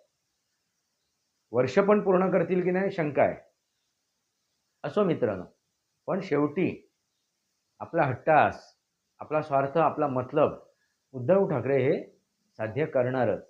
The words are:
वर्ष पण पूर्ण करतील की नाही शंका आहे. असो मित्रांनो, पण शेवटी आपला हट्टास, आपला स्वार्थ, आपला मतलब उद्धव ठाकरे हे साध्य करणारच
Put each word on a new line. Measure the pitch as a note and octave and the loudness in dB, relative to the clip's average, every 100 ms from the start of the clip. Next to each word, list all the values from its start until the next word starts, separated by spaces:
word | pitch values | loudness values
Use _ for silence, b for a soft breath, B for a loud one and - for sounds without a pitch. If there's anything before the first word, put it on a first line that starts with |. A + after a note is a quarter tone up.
| _ _ _ _ _ _ _ _ _ _ _ _ _ _ _ | _ _ _ _ _ _ _ _ _ _ _ _ _ _ _
वर्ष | A2+ G3+ G3 | 0 2 2
पण | G3 G#3 | 4 2
पूर्ण | F3+ F3+ F#3 | 4 2 2
करतील | F#3 E3+ F#3 | 0 0 0
की | F3 | 0
नाही | F#3 G3 | 0 -2
शंका | F#3 D3+ C#3 | -4 -4 2
आहे. | G#2 E2+ - _ _ _ _ _ _ _ _ _ _ _ _ _ | 2 0 -14 _ _ _ _ _ _ _ _ _ _ _ _ _
असो | D3 - | -6 0
मित्रांनो, | G3 C3+ A#2+ F#2+ E2+ _ _ _ _ _ - | 0 0 -2 -4 -10 _ _ _ _ _ -8
पण | F#3 | -6
शेवटी | F3 C#3+ D3 D3 D3+ - _ _ _ _ _ _ _ _ _ - | -2 -2 0 0 -2 -4 _ _ _ _ _ _ _ _ _ -18
आपला | G#2+ E3 | -6 -2
हट्टास, | C#3+ A#2+ - D3+ G#2+ F#2 - _ _ _ _ - | -2 -2 2 4 4 0 -16 _ _ _ _ -20
आपला | - D#3 | -6 -6
स्वार्थ, | D3 C#3 C3+ E3+ | -2 -2 0 2
आपला | D3+ D3 D3 | 0 0 -4
मतलब | B2+ B2 D3+ B2+ - - _ _ _ _ | -2 -2 2 2 0 -18 _ _ _ _
उद्धव | C3 A#2+ F#3+ F#3+ | -8 0 2 2
ठाकरे | C#3+ B2 C3+ | -2 0 0
हे | B2+ F#3+ - _ _ _ _ - | 2 0 -4 _ _ _ _ -10
साध्य | G#2+ G#2+ D#3 | -8 -4 -2
करणारच | C3 B2 C3 A#2 F2+ | 0 0 0 0 -2